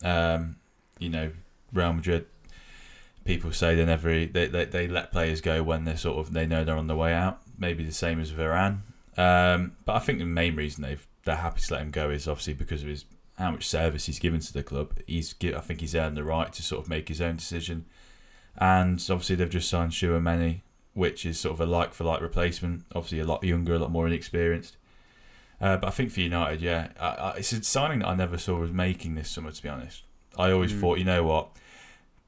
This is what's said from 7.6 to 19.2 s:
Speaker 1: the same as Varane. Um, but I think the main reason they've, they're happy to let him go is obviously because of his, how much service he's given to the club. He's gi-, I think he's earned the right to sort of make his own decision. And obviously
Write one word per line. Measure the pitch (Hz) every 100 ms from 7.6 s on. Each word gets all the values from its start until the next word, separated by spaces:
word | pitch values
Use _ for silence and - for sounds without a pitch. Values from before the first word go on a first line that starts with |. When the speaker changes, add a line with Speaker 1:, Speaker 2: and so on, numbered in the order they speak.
| 90 82
Speaker 1:
the | 80
same | 80 85 82
as | 78
Varane. | 78 80 87 98 101 98 - - -
Um, | 90 90 90 90 90 - -
but | 113
I |
think | 131 113
the | 85
main | 85 87 78
reason | 76 73
they've, | 67 73 - _ -
they're | 78
happy | 82 -
to | -
let | 73
him | 76
go | 76 76
is | 73 78
obviously | 73 -
because | 71 76 76
of | 73
his, | 73 - - - -
how | 92
much | 76 -
service | 80 82 73 -
he's | 73
given | 87 82
to | -
the | 71
club. | - 69 78 - -
He's | 82 78
gi-, | - 87 78
I |
think | - 80
he's | 78 80
earned | 78 76
the |
right | 76 80 80
to | -
sort | - -
of | -
make | 78 78
his | 78
own | 85 82
decision. | - 85 82 82 82 - - - - - - -
And | 92 92 90 90 -
obviously | 90